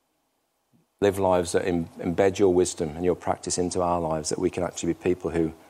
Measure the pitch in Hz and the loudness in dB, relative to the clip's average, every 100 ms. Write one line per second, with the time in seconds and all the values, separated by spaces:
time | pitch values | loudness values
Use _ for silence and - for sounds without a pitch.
0 | _ _ _ _ _ _ _ _ _ - | _ _ _ _ _ _ _ _ _ 0
1 | 101 95 95 90 87 92 98 87 82 - | 0 2 2 2 2 0 0 -2 -4 -6
2 | 92 85 98 95 101 90 87 - 80 76 | -4 2 2 4 4 6 2 0 -6 -2
3 | 90 82 - - - 90 90 92 87 87 | -2 -2 -2 -4 -4 -2 -2 0 0 0
4 | 80 80 76 - 90 95 87 - 85 82 | -2 -4 -4 -2 -2 -2 -6 -4 -4 -2
5 | 92 87 82 82 80 - | -2 -2 -2 0 -2 -4